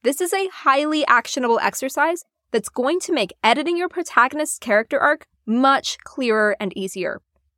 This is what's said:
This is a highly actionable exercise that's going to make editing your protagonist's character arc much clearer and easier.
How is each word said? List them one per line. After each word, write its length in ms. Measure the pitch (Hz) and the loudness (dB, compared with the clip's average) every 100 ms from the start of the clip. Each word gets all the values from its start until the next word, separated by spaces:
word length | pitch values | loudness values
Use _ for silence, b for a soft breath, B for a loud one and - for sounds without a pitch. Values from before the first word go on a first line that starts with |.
This 180 | 240 277 | 0 -2
is 140 | 359 | -2
a 140 | 392 381 | -2 -4
highly 580 | - 302 269 302 311 - | -2 0 2 2 -2 2
actionable 540 | 240 - - 247 233 | 2 2 -4 0 2
exercise 680 | 202 - 269 - 302 339 - _ _ | 0 -2 -6 0 0 0 -8 _ _
that's 180 | 226 214 | -4 -4
going 320 | - 254 349 | -4 -2 -2
to 140 | - | -2
make 180 | 320 190 - | -2 -2 0
editing 360 | 220 262 302 349 | 2 2 0 -2
your 100 | 359 | -2
protagonist's 720 | 359 339 - 247 302 302 - | -4 0 2 2 0 -6 -6
character 420 | - 208 226 277 | 2 2 2 0
arc 260 | 285 311 - _ - | 2 0 -6 _ -4
much 500 | 233 269 269 - - | 2 4 2 -2 -10
clearer 540 | - - 247 220 214 202 | -12 -6 0 2 2 0
and 160 | 202 180 | -6 -6
easier. 460 | 190 196 170 - _ _ _ | -8 -6 -6 -6 _ _ _